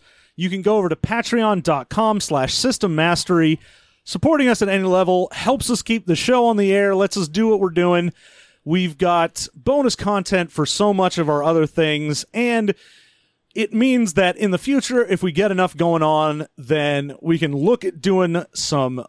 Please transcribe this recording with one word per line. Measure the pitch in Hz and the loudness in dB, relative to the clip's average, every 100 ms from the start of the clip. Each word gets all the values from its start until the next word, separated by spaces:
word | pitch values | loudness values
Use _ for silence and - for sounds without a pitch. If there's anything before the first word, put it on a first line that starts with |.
| _ _ _ - | _ _ _ -8
you | 180 | -6
can | 190 | -2
go | 190 214 | 0 2
over | 180 | 0
to | 156 | -2
patreon | - 233 - 233 214 196 | -4 -4 -2 0 2 0
dot | 170 143 123 | 0 -2 -2
com | - 220 208 | -2 0 0
slash | - 143 131 | -2 -2 -2
system | - 254 - 196 | 0 -2 0 -2
mastery. | 156 170 170 - 175 160 160 - - _ _ | 0 2 0 0 2 2 0 -4 -20 _ _
Supporting | - 180 285 302 254 | -12 -2 2 4 4
us | 226 | 2
at | 202 | 0
any | 196 | 0
level | 190 185 180 185 180 | 2 2 2 0 -2
helps | - 208 262 - | -4 -2 -2 -2
us | 240 | -4
keep | - 226 175 | -2 -4 0
the | 165 | -2
show | - 254 233 | 2 2 2
on | 208 | 2
the | 196 | 2
air, | 196 202 | 2 2
lets | 190 196 196 | 2 0 -2
us | 151 | -4
do | 175 220 | 0 2
what | 208 | 2
we're | 190 | 0
doing. | 165 175 175 175 - - - _ _ | 0 2 2 0 -6 -20 -20 _ _
We've | 143 180 180 143 | -2 -2 -2 -2
got | 180 175 165 - - | 0 2 0 -4 -12
bonus | - 233 285 262 - | -8 -2 0 0 -2
content | 196 202 180 190 170 | -2 -2 0 -2 -2
for | - 147 | -4 -4
so | - 208 | 0 0
much | 190 185 - | 2 0 0
of | 156 | 0
our | 147 | 0
other | 151 165 151 | 2 2 0
things, | - 156 151 151 143 - | 0 0 0 -2 -6 -6
and | 214 240 233 208 - - - _ _ _ _ _ | -4 0 0 -2 -4 -10 -20 _ _ _ _ _
it | - 226 | -6 -4
means | 220 262 254 220 | 0 2 2 0
that | 175 180 - | 2 0 0
in | 208 | -2
the | 180 | -2
future, | - 277 - 247 196 | 0 -2 0 0 0
if | 190 | 0
we | 180 | -2
get | 151 202 | 0 0
enough | 185 185 147 | 2 -2 0
going | 170 165 | 0 2
on, | 156 156 156 151 143 - | 2 2 0 -2 -8 -14
then | 123 156 147 143 143 - | -2 0 0 -2 -4 -8
we | 165 165 | -2 0
can | 160 143 | 0 0
look | 175 240 | 0 0
at | 370 349 | -2 -4
doing | 196 185 175 170 - | 0 2 2 0 -4
some | - - 143 127 127 | -10 -4 0 0 -4